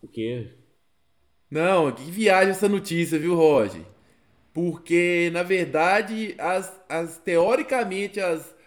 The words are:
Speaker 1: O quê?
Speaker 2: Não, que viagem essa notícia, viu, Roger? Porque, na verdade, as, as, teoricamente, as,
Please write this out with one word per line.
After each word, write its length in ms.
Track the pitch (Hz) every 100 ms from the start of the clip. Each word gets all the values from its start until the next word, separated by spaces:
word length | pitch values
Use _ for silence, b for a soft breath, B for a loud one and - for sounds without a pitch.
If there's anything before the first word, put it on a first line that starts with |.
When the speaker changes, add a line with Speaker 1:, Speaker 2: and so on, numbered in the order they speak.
Speaker 1:
O 40 | -
quê? 420 | - 110 123 107 - _ _ _ _ _ _ _ _ _
Speaker 2:
Não, 420 | 147 170 190 147
que 100 | 117 139
viagem 380 | 185 214 190 190
essa 160 | 190 208
notícia, 520 | 202 - 170 170 160
viu, 160 | 165 170
Roger? 480 | 156 143 104 85 80 _ b b b _ _
Porque, 760 | - 175 165 - 170 175 175 170
na 120 | 170
verdade, 920 | 180 190 160 151 170 202 208 220 214 -
as, 440 | 156 185 190 - _
as, 280 | 165 165 -
teoricamente, 1000 | - 170 185 247 294 262 214 190 202 202
as, 340 | 185 165 147 _